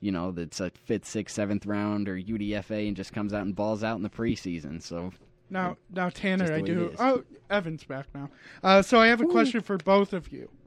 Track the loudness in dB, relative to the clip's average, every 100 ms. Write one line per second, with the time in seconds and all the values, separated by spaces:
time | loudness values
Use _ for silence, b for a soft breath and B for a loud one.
0 | -4 -2 -4 -6 -8 -6 -8 -8 -4 -4
1 | -4 -8 -6 -4 -2 -2 -2 -2 -2 -2
2 | -2 -6 -6 -4 -4 -4 -4 -4 -4 -4
3 | -6 -6 -4 -4 -4 -2 -2 -2 -2 -4
4 | -6 -4 -2 -2 -4 -6 -8 -12 -10 -8
5 | -8 -12 _ _ _ -6 -4 -6 _ -4
6 | -4 -2 -2 0 0 0 -2 -2 -2 0
7 | 2 2 -2 -16 -4 -2 -2 -8 -8 -10
8 | -10 -12 -12 B B B 6 6 8 8
9 | 8 6 4 4 4 2 -2 -2 4 4
10 | 4 -2 -8 -14 -16 -20